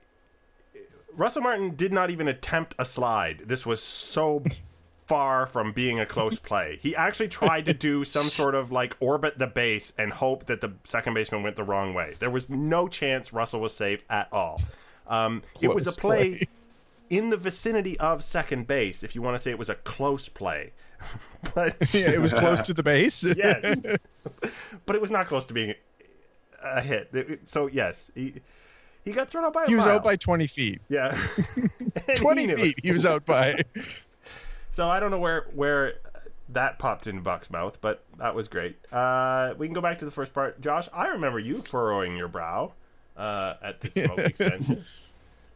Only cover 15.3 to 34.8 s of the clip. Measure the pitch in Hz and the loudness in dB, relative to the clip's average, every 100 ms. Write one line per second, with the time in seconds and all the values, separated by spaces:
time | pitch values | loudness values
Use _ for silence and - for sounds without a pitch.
15.3 | 113 - - - 202 165 - 202 214 190 | -2 -10 0 2 2 0 0 2 4 2
16.3 | - 190 - - - _ _ - 185 226 | 0 -6 -8 -20 -20 _ _ -2 0 2
17.3 | 208 185 - 226 214 190 160 156 160 - | 0 -2 -2 0 0 0 0 0 0 -2
18.3 | 170 - 127 117 139 101 90 113 117 123 | -2 -2 -2 0 0 0 -2 -8 -4 -2
19.3 | 123 127 113 113 101 - - 139 139 - | -2 -4 -4 -4 -6 -8 -2 -2 -2 -6
20.3 | - 95 76 - - - - - 117 - | -6 -4 -4 -8 -16 -20 -16 -12 -12 -14
21.3 | - - - 165 - 160 202 175 165 160 | -12 -4 0 0 2 2 4 4 4 4
22.3 | 117 170 170 - 165 151 143 240 - 175 | 4 4 4 2 0 4 6 6 4 2
23.3 | 175 202 208 208 262 220 302 - _ - | 4 4 4 2 0 0 -4 -4 _ -16
24.3 | - 208 - - 190 - 208 202 208 180 | -8 -8 -8 -16 -10 -2 -2 0 0 0
25.3 | 135 131 117 107 - _ _ - - _ | -2 -2 -4 -4 -6 _ _ -20 -20 _
26.3 | _ _ - 135 131 135 110 - 131 131 | _ _ -12 -4 -2 0 -2 -2 -6 -4
27.3 | 156 - 147 139 131 92 - - 123 131 | -8 -4 -2 0 0 -2 -2 -12 -10 -8
28.3 | - - - - - - - 202 226 262 | -10 -20 -20 -20 -20 -20 -14 -4 -2 -2
29.3 | 330 330 320 311 226 214 208 214 196 185 | 0 0 2 4 6 8 6 4 2 2
30.3 | 170 151 - 113 - - 139 131 131 - | 2 2 0 -2 -2 -2 0 0 -2 -2
31.3 | - - - 240 - 247 - - 254 277 | -2 -2 0 -2 -2 -6 -4 0 4 6
32.3 | 320 214 147 170 - 180 175 185 151 156 | 4 4 2 2 2 2 4 4 4 4
33.3 | 131 131 - - 220 - - - _ - | 4 4 2 -2 -6 -12 -14 -20 _ -20
34.3 | - - - - - | -14 -12 -10 -6 0